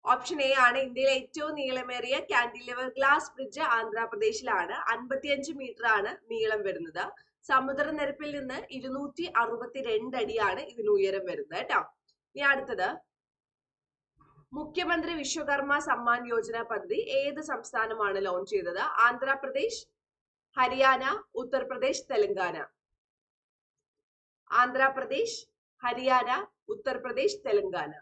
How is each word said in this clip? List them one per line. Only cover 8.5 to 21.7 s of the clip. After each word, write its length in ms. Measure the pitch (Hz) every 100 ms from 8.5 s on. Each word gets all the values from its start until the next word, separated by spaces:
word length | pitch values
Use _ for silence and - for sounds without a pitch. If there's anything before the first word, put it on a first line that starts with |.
| 269 - 262
ഇരുന്നൂറ്റി 480 | 269 269 285 - 339 226
അറുപത്തിരണ്ട് 760 | 233 233 247 - 240 220 247 254
അടിയാണ് 400 | 208 220 202 180 190
ഇതിന് 200 | 233 208 208
ഉയരം 300 | 196 196 175
വരുന്നത്, 280 | 160 143 170
കേട്ടോ. 220 | 254 220 - _ _ _ _ 269
ഇനി 100 | 285
അടുത്തത്, 360 | 269 254 202 185 - _ _ _ _ _ _ _ _ _ _ _ _ _ _ _ 269
മുഖ്യമന്ത്രി 560 | 302 370 339 339 330 330
വിശ്വകർമ്മ 520 | 269 330 277 285 277 294 311
സമ്മാൻ 320 | 240 233 240 240
യോജന 240 | 233 226 226 233
പദ്ധതി 280 | 214 180 269 - 269
ഏത് 200 | 277 294 311
സംസ്ഥാനമാണ് 680 | 247 - 233 220 220 202 196 196
ലോഞ്ച് 240 | 180 196
ചെയ്തത്? 300 | 208 175 180 285 220 233
ആന്ധ്രാപ്രദേശ്, 720 | 247 269 320 269 269 440 - - _ _ _ _ _ _ -
ഹരിയാന, 460 | 254 262 269 277 262 415 - 240
ഉത്തർപ്രദേശ്, 640 | 254 262 -